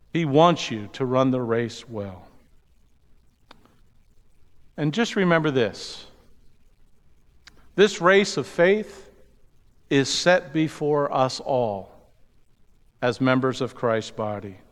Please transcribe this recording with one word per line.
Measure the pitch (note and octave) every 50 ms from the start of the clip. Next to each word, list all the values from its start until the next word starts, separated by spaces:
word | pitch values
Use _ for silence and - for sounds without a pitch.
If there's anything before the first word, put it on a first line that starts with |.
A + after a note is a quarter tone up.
| _ _ -
He | E3 E3+
wants | D3 C3 D3 E3 F3 F3 - - -
you | A#2+ G#2+ G#2 G2+ -
to | - C3+
run | B2+ B2+ B2+ C3 C3+
the | B2+ B2+
race | B2 A2+ A2+ A#2 A#2+ A2+ - - - -
well. | A#2 G#2+ G2+ G2 F#2 F2+ F2+ - - _ _ _ _ _ _ _ _ _ _ _ _ _ _ _ _ _ _ _ _ _ _ - - _ _ _ _ _ _ _ _ _ _ _ _ _ _ _ _ - - - - - - - _
And | - D3+ D#3 D3+
just | A3 A#3 A3 -
remember | G#3 F#3+ F3+ E3+ E3 D#3 D#3 C3+
this. | C3 A#2 G2+ F2+ - - - - - - - - - _ - - - - - - _ _ _ _ _ _ _ - _ _ _ _ _ _ _ _ _ _ - - - - - _
This | - G3 G#3 G3+ -
race | E3+ F3+ F#3+ G3 G3+ - -
of | D3+ B2+ -
faith | - - E3+ F#3 G3+ G#3+ G#3 G#3 - - - - - _ - - _ _ - _ _ _ _ _ _ _ _ -
is | D3 C#3 C3+ -
set | - - - F3 F3+ F#3 F3+ D3+ C#3+
before | D#3+ D#3+ D3+ - - D#3 D3 D3+ C#3+ C#3+ C#3 -
us | C#3 C3 C3 - -
all | - - C#3 B2+ B2 A2 G2+ G2 F#2 - - - _ _ _ _ - _ _ _ _ _ _ _ _ _ _ _ _ _ _ _
as | - B2 A#2 -
members | C3 C3 B2+ B2+ B2+ C3 B2 -
of | C3+ A#2 -
Christ's | - - A#2+ A2+ A2 G#2+ -
body. | - - A2 G#2+ G#2 G#2 G2+ G2+ F#2+ F#2 _ _